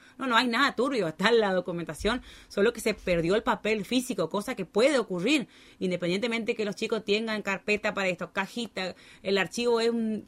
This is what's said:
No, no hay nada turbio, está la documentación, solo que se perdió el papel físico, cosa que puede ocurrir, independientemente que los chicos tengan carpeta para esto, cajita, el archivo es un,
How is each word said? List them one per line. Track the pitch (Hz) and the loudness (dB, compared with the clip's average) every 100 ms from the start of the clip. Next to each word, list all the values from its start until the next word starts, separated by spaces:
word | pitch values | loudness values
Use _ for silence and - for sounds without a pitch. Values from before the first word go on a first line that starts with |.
| - - | -20 -8
No, | 262 | 2
no | 226 | 2
hay | 254 | 4
nada | 233 277 - | 2 2 2
turbio, | 269 254 165 | 0 0 -2
está | - 208 | 0 4
la | 233 202 | 4 4
documentación, | 185 180 170 165 151 202 247 - - - | 0 -2 -6 -6 -4 -2 -2 -6 -20 -8
solo | - 208 | 2 2
que | 226 | 2
se | 220 | -4
perdió | 202 - 170 165 | -2 0 0 2
el | 214 | 2
papel | 247 208 208 220 185 | 0 -2 0 -2 0
físico, | 254 247 196 165 | 0 0 -4 -2
cosa | 202 226 240 | -2 -4 -8
que | 175 | -2
puede | - 285 269 | 4 4 4
ocurrir, | 214 175 208 302 185 - - - | 0 -2 2 2 0 -12 -20 -6
independientemente | 185 175 170 190 233 226 220 | -4 -2 0 0 -2 -2 -4
que | 220 208 | -2 -4
los | 190 | -4
chicos | 220 220 202 | -4 -4 0
tengan | 208 226 214 | 0 0 -4
carpeta | 196 190 - 208 214 | -4 -4 -2 -2 0
para | 196 190 | -2 -2
esto, | 175 175 | -2 -6
cajita, | 196 196 240 226 190 185 - - - | -4 -4 -4 -8 -6 -8 -10 -20 -10
el | 190 196 | -2 0
archivo | 175 - 240 233 | 0 0 2 2
es | 233 | 2
un, | 233 220 214 | 0 -2 -4